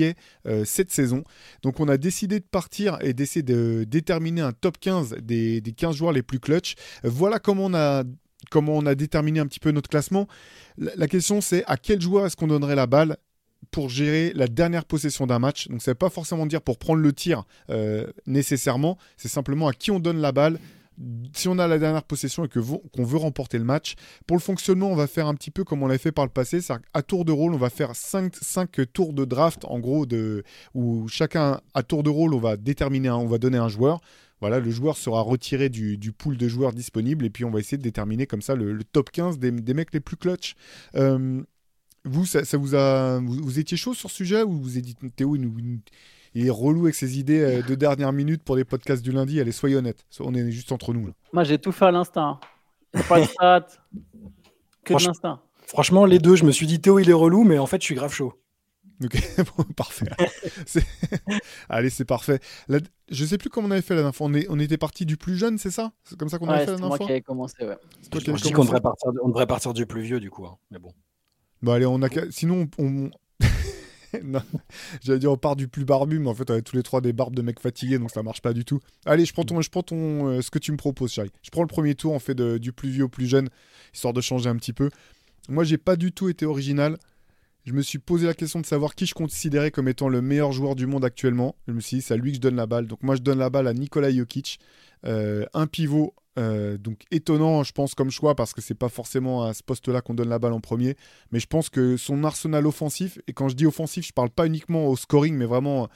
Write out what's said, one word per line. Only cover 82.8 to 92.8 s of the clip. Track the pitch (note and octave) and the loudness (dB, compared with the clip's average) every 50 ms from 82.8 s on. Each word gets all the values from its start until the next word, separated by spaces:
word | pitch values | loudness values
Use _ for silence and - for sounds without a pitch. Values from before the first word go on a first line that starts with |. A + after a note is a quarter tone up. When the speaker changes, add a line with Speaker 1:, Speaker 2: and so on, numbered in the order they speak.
| - C3+ | -8 -4
Speaker 1:
vieux | C3 C3+ C#3 | -2 -2 -2
au | B2+ | -2
plus | - - B2+ A#2+ | -2 -4 0 2
jeune, | C3 C3+ C3+ B2 - _ _ _ _ - - - - | 4 4 2 2 -4 _ _ _ _ -20 -20 -20 -10
histoire | - - B2 A#2+ | -6 -4 -2 -2
de | B2+ | -2
changer | B2 - C3 B2+ A#2+ B2 | -2 -2 -2 -2 0 0
un | A#2+ | -2
petit | A#2 - - | -2 -4 -6
peu. | A#2 - C#3 D3 - _ _ _ _ _ _ _ _ _ - - | -2 0 0 -2 -2 _ _ _ _ _ _ _ _ _ -12 -4
Moi, | C3 D#3 E3+ | 0 0 2
j'ai | D3+ D#3+ D3+ | 2 2 2
pas | - F#3 F#3 E3 | 2 2 2 2
du | F3 F#3 F3 | 0 -2 -2
tout | - F#3+ F#3 | -2 -2 -2
été | E3 - D#3 | -2 -2 -2
original. | D#3 D3 C#3 C3+ C#3 C#3+ C#3+ C#3+ D#3 D#3+ E3 _ _ _ _ _ _ _ _ _ _ _ _ - | -2 -2 -2 -2 -2 0 2 2 2 0 -4 _ _ _ _ _ _ _ _ _ _ _ _ -10
Je | A#2+ B2+ | -4 -2
me | C#3 | -2
suis | C#3 - - C#3+ | -2 -2 -6 -8
posé | - - F3 E3+ E3+ | -4 0 0 2 2
la | E3+ D#3+ | 2 0
question | - E3 D3+ - E3+ | -2 -4 -6 -4 -6
de | D#3 | -4
savoir | - D#3 C#3+ D3 D3 - | -2 -2 0 0 -2 -2
qui | - F#3+ | -4 -4
je | F3 - | -4 -2
considérais | - D#3+ D3 - - - D#3+ C#3+ C#3+ D3 D3+ | -4 -4 -4 -4 -4 -2 0 0 2 0 0
comme | - - C3 C3 | 0 0 0 0
étant | B2+ - C#3+ C3+ | 0 0 0 0
le | B2+ B2 | 0 0
meilleur | B2 C3+ C#3+ D3 D3 C#3+ C3+ | 0 2 2 2 2 0 0
joueur | C3 C#3 C#3 C#3 | 0 -2 -2 -2
du | B2+ B2+ C3 | -2 -2 -2
monde | C#3 C#3 B2+ | -2 0 0
actuellement. | B2 A#2+ - - B2+ B2 B2 B2 C3+ - - - - | -2 0 0 0 2 2 2 0 -2 -4 -8 -8 -8
Je | A#2 | -6
me | A#2 | -6
suis | G#2+ - B2+ C3 | -6 -4 -4 -4
dit, | |
c'est | B2+ - A#2+ | -2 -2 -2
à | A2 | -2
lui | B2 C#3+ | -2 -2
que | C#3 B2 | -2 0
je | |
donne | B2 C3 B2 | 0 0 0
la | A#2+ A2+ A2 | 0 -2 -2
balle. | A#2 A#2+ | -2 -2